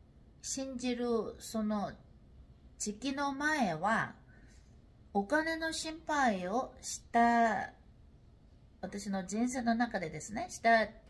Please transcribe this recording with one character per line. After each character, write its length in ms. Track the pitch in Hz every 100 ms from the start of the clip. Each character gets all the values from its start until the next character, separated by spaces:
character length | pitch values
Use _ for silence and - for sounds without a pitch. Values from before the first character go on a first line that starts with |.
| - - - -
信 380 | - 269 269 254
じ 160 | 247 240
る 400 | 240 226 185 -
そ 240 | - 220
の 320 | 214 208 175 - - - - - - - - -
時 160 | 208 208
期 180 | 269
の 180 | 277 277
前 440 | 269 294 311 202 156
は、 400 | 190 208 135 - - - - - - - - - -
お 120 | 202 202
金 320 | 302 320 320
の 140 | 320
心 300 | 320 320 320 -
配 400 | 294 254 190 180
を 260 | 233 262 -
し 220 | - - -
た、 600 | 233 233 233 226 196 - - - - - - - - - - - -
私 300 | 190 202 202
の 160 | 196 185
人 200 | 208 247
生 140 | 262
の 140 | 233 233
中 240 | 233 190
で 100 | 160
で 100 | 156
す 120 | -
ね、 140 | 220 359
し 80 | -
た 300 | 233 226 214 - -